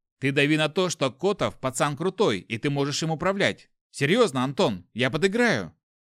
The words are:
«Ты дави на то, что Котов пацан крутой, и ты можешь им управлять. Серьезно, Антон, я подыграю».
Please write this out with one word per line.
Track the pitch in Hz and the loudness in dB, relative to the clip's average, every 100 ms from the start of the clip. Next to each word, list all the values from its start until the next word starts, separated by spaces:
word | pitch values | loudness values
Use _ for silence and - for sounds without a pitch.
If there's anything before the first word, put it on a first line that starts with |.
| _ _ | _ _
«Ты | 135 | -2
дави | 139 143 156 | 0 2 2
на | 156 | 0
то, | 170 180 | 0 -2
что | - 135 | -2 -4
Котов | - 190 196 120 - | -2 -2 -2 -4 -4
пацан | - - 202 139 | -6 -2 -2 -2
крутой, | 175 185 185 98 | -4 0 2 0
и | - 113 | -4 -4
ты | 143 | -2
можешь | 143 143 139 | 0 -2 -2
им | 165 | -4
управлять. | 156 180 196 135 92 _ _ _ | -2 -2 0 0 -2 _ _ _
Серьезно, | - 143 226 220 135 | -4 2 4 4 2
Антон, | 131 139 170 92 - | -2 0 0 0 -8
я | 110 127 | -4 -2
подыграю». | 151 196 220 240 135 82 - _ _ _ | 0 0 2 2 0 -4 -12 _ _ _